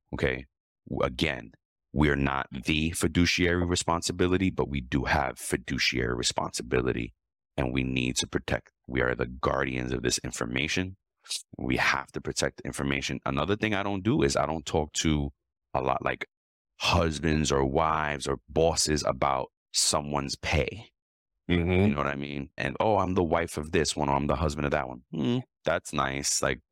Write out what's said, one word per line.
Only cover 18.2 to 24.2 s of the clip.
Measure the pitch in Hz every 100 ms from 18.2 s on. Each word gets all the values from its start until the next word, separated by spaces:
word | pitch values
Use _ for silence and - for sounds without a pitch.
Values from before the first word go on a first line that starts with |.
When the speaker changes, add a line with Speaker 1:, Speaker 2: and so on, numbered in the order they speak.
| 71
Speaker 1:
or | 67 -
bosses | 76 82 76 78 73
about | - 65 69 65 - _ _
someone's | - - 78 71 73 69 -
pay. | - 73 67 - - _ _ _ _ _ -
Speaker 2:
Mm-hmm. | 87 87 92 101
Speaker 1:
You |
know | 73
what | 69
I |
mean? | 69 71 71 69 -
And, | 67 -
"Oh, | 110 98
I'm | 90
the | 92
wife | 82 85 85 -
of | 76
this | 87 73 76
one, | 71
or |
I'm | 69